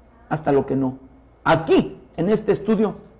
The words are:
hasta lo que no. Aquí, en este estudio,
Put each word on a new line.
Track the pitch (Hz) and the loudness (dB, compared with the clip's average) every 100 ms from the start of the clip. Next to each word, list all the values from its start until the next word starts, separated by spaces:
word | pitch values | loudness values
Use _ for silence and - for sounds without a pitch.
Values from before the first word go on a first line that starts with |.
| _ _ _ | _ _ _
hasta | 151 - | -6 0
lo | 139 135 | 0 0
que | 135 | -2
no. | 131 127 - - _ _ | -2 -6 -18 -20 _ _
Aquí, | - 160 - 359 - - - - | 0 0 4 2 2 -8 -16 -6
en | 175 | -2
este | 214 208 | 0 0
estudio, | 190 - 208 208 - - | -2 0 0 0 -4 -18